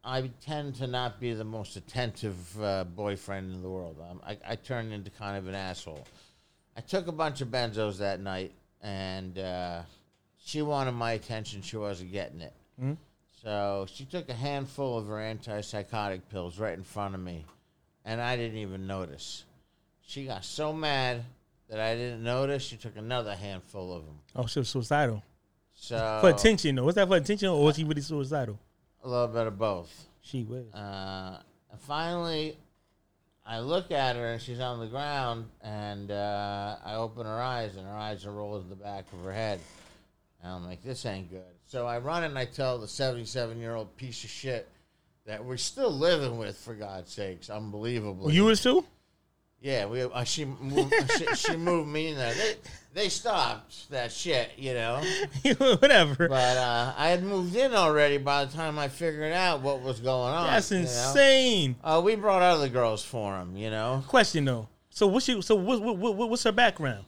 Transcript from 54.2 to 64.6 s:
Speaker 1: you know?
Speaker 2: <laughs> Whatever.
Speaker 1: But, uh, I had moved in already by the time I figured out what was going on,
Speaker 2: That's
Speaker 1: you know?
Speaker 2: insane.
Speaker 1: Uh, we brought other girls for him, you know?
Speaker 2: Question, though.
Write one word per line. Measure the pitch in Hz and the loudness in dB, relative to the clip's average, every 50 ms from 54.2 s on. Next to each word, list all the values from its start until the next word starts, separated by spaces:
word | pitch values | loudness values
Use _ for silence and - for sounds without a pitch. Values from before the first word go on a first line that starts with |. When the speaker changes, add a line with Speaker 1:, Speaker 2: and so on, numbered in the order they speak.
| - 170 156 127 117 107 - | -2 2 2 2 2 0 -4
Speaker 1:
you | 113 135 131 127 | -8 -6 -4 -2
know? | 120 113 117 120 135 156 - - 381 403 - - 139 - | 0 0 0 -2 0 0 0 0 0 -2 -2 -4 2 4
Speaker 2:
<laughs> | 269 240 | 4 6
Whatever. | - 277 262 233 165 - 285 277 208 170 147 139 - 170 156 | 6 8 6 8 8 10 10 10 10 10 8 6 4 4 4
Speaker 1:
But, | 135 131 127 123 127 | 6 6 6 6 6
uh, | 127 127 123 120 117 120 - - | 4 4 4 4 2 2 2 0
I | 101 147 165 | 2 4 4
had | 175 180 180 | 4 4 2
moved | 196 202 190 180 175 175 | 0 0 0 0 0 2
in | 233 262 269 240 | 2 2 4 6
already | 208 180 160 151 151 147 147 143 139 | 6 6 6 8 8 6 6 6 4
by | 135 139 143 143 143 | 2 2 2 2 2
the | 131 139 | 0 -2
time | 156 165 156 151 | -4 -4 -4 -2
I | 151 143 | -2 -2
figured | 135 131 - 170 165 151 151 156 156 165 | -4 -4 -2 -2 -2 -2 -2 -2 0 0
out | 180 185 180 165 139 | 2 4 4 2 2
what | 131 139 139 131 | 2 0 0 0
was | 123 131 127 110 | -2 -4 -4 -2
going | 117 131 131 127 123 123 143 | 0 0 2 2 2 2 0
on, | 170 175 | 2 2
Speaker 2:
That's | 160 - 220 196 - | 4 4 4 4 4
Speaker 1:
you | 208 | 2
know? | 185 175 | 2 2
Speaker 2:
insane. | 156 123 120 123 135 139 277 277 269 269 269 262 254 226 190 156 131 123 - - | 2 0 0 2 4 6 8 10 10 10 8 8 6 6 4 4 2 0 -2 2
Speaker 1:
Uh, | 160 156 165 170 | 4 4 6 6
we | 202 220 | 6 4
brought | 214 196 214 190 185 180 | 4 4 4 6 8 8
other | 180 175 156 143 135 | 8 8 6 4 2
girls | 117 127 120 113 110 104 - | 4 4 4 4 2 0 -4
for | - - 117 107 101 98 | -6 -4 -4 -2 -2 -2
him, | 95 90 87 90 | -4 -6 -6 -8
you | 98 107 110 | -6 -4 -4
know? | 107 110 110 120 131 135 135 | -2 -2 0 0 0 -2 -2
Speaker 2:
Question, | - - 247 214 - - 160 143 | 4 6 6 6 6 4 0 2
though. | 135 127 117 | 2 0 -2